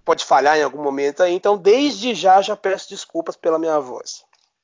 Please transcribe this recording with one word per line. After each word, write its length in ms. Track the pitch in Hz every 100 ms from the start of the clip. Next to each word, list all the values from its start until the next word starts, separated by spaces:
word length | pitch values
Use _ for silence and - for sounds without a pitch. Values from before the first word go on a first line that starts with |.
| -
pode 180 | 160
falhar 340 | - 143 139 156
em 60 |
algum 180 | 139 139
momento 400 | 143 139 143 143
aí. 120 | 180
Então, 240 | 185 202 208
desde 580 | 180 247 294 196 247 180
já, 260 | 185 190
já 140 | 196 202
peço 320 | 196 190 -
desculpas 480 | 196 - 165 165 -
pela 240 | 170 160
minha 180 | 165 151
voz. 460 | 127 123 - - _ _ _ _